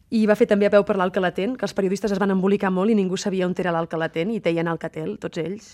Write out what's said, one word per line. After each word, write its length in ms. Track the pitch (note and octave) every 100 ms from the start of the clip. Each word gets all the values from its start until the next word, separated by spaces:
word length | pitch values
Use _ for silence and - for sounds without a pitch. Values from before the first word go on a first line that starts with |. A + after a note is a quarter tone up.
| -
i 140 | A3+ G#3+
va 80 | G#3
fer 80 | A#3+
també 240 | G3+ G3+
a 60 | G3+
peu 80 | G3+
per 140 | G3+
l'Alt 160 | F#3 F#3+
Calatent, 400 | F3+ E3+ G3+ C4
que 80 | G3+
els 80 |
periodistes 400 | - F#3+ G3 A3
es 80 | F#3+
van 80 | G3 F#3+
embolicar 320 | G3 G3+ G3
molt 240 | F#3 G#3
i 80 | G#3+
ningú 160 | F#3 F#3
sabia 300 | G#3 F#3 F3+
on 80 | F3+
era 160 | F3+
l'Alt 160 | E3 E3
Calatent, 400 | D#3+ D#3+ D#3+ F#3
i 100 | A3
deien 280 | E3+ E3 E3+
Alcatel, 480 | E3 E3 D#3+ E3 G#3+
tots 240 | E3+ F3+
ells. 220 | D#3+ G#3 -